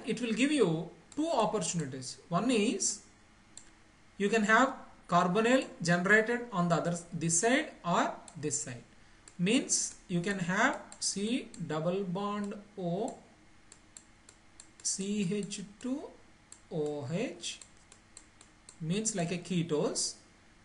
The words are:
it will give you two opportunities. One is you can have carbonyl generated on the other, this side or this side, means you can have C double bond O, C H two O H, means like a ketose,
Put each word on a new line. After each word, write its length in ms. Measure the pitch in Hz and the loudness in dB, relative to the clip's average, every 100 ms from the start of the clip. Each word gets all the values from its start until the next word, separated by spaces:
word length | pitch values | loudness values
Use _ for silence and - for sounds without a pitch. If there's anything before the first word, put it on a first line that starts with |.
| 262 | -4
it 140 | 214 | -2
will 140 | 233 | 0
give 180 | 214 285 | 2 2
you 380 | 294 180 160 175 - - - | 4 4 2 -4 -14 -10 -4
two 140 | 330 | 0
opportunities. 880 | 277 214 214 170 170 135 131 127 - - | 2 2 0 -2 -4 -4 -8 -12 -14 -4
One 240 | 170 226 | 0 2
is 480 | 220 214 392 - - - - - - - - - - - - - - | 2 2 0 -2 -4 -12 -20 -20 -20 -20 -20 -20 -20 -20 -20 -14 -2
you 120 | 196 | 2
can 140 | 226 | 4
have 300 | 208 226 262 - - - - | 6 6 6 2 -14 -14 2
carbonyl 580 | 175 180 202 226 269 - - | 2 4 4 4 4 2 -4
generated 600 | 165 180 185 214 220 240 - | 2 2 6 6 6 0 -2
on 180 | 185 175 | 0 2
the 60 | 156 | 2
other, 220 | 156 175 - | 0 -4 -6
this 280 | - 165 - | -4 0 2
side 320 | 226 277 320 - 170 | 4 4 0 -6 0
or 280 | 196 302 - - 156 | 2 2 -4 -14 -6
this 220 | 151 - | -4 -4
side, 200 | - 120 - - - - - - | -6 -12 -16 -20 -20 -20 -12 -2
means 580 | 180 262 370 - - - - | 2 2 2 -2 -2 -8 -4
you 140 | 175 | -2
can 180 | 190 190 | -2 -2
have 400 | 170 196 262 - - - | 0 2 2 0 -10 -6
C 500 | - 196 214 269 - - 160 | -4 -2 -2 -2 -4 -10 -6
double 360 | 156 165 196 | -2 -2 -2
bond 500 | 185 180 202 208 202 214 - - | -4 -4 -4 -4 -6 -8 -14 -8
O, 380 | 175 185 247 - - - - - - - - - - - - - - - - - | -4 -4 -4 -8 -18 -20 -20 -20 -20 -20 -20 -20 -20 -20 -20 -20 -20 -20 -20 -8
C 460 | - - 196 208 180 | -6 -4 -2 0 0
H 300 | 208 180 - - - | -2 -4 -8 -12 -8
two 220 | 247 285 - - - - - - - | -6 -6 -8 -16 -20 -20 -20 -20 -8
O 360 | 170 147 147 127 | -4 -2 -4 -4
H, 480 | 180 285 349 - - - - - - - - - - - - - - | -2 -4 -6 -10 -12 -16 -20 -20 -20 -20 -20 -20 -20 -20 -20 -20 -8
means 340 | 156 202 220 190 | -4 -2 0 -2
like 160 | 170 | -2
a 60 | 180 | -4
ketose, 760 | - 180 156 151 233 - - - - - - - | -2 -2 0 0 0 -2 -4 -6 -20 -20 -20 -20